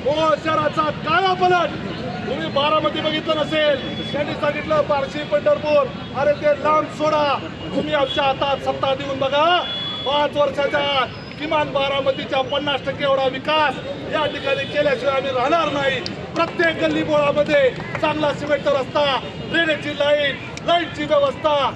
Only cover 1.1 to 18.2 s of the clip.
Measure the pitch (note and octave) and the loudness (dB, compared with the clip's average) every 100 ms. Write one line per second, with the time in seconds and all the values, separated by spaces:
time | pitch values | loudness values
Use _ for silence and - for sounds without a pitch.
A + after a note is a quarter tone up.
1.1 | E4+ F#4+ F#4 F4+ F4+ D#4+ - - - B3 | 2 2 2 4 4 2 -4 -8 -8 -8
2.1 | - - A#4+ D#4+ C#4 D4 D#4 D4+ D4+ D#4 | -6 -6 -4 -2 0 2 2 2 -2 -2
3.1 | D#4 D#4+ D#4 C#4+ D#4 D4+ C4+ - - - | -2 -2 -2 0 2 2 0 -4 -8 -6
4.1 | C4+ D4+ D4+ D4 D4+ D4+ D#4 D4 C#4+ C4+ | -4 -4 -2 -2 -2 0 0 2 0 0
5.1 | D4+ D4 D4 D4 C#4+ D4+ D4 C4+ - - | -6 -2 0 2 2 4 2 2 -4 -8
6.1 | A#3 D4 D4 D4 C#4+ D4 D#4 D4 - D4+ | 0 0 2 2 2 2 2 0 -2 0
7.1 | D4+ D4 A#3 - - D#3+ C#4+ D4+ D4+ C4+ | 2 2 0 -4 -10 -6 -4 0 0 0
8.1 | D#4 C#4 C4+ C#4+ C4 C4 C4 C#4 C4+ C#4 | 0 0 0 0 0 -2 -2 0 -2 -4
9.1 | C4+ C4+ C#4+ E4 F4+ A#3 - - - G3+ | -2 0 4 4 4 0 -4 -6 -4 -2
10.1 | D4 D4 D4 C#4+ C#4+ C#4 D4+ C#4+ C#4 A#3+ | 0 0 2 0 2 0 0 0 0 -2
11.1 | - - - D4+ D#4 D4 C4+ C4+ C#4 C4+ | -6 -14 -10 -2 0 0 0 0 0 0
12.1 | C4+ D4 C4+ C4 C#4+ C#4+ C4+ C4+ C4+ C#4+ | -2 -2 -2 0 -2 -2 -2 -4 -2 0
13.1 | C4+ C4+ C4 D4 D#4 D4 - - C#4 - | 2 2 -2 0 2 2 0 -8 -8 -4
14.1 | D4+ D4 C#4+ C4+ C#4 C4+ D4 D4 A#3+ C#4 | -2 -2 -2 -2 -2 -2 0 0 2 0
15.1 | C4+ C4+ B3+ B3+ E4+ D4+ C#4+ C#4 C4 - | 0 0 0 2 2 2 0 -2 -2 -6
16.1 | - - - E4 - E4 D#4 D#4+ D#4 D#4 | -10 -8 -2 -2 2 0 2 0 0 2
17.1 | D4 C#4+ D4 D4 D4 C4 - - - D#4 | 2 2 2 4 4 4 0 -8 -2 -2
18.1 | D4+ | 0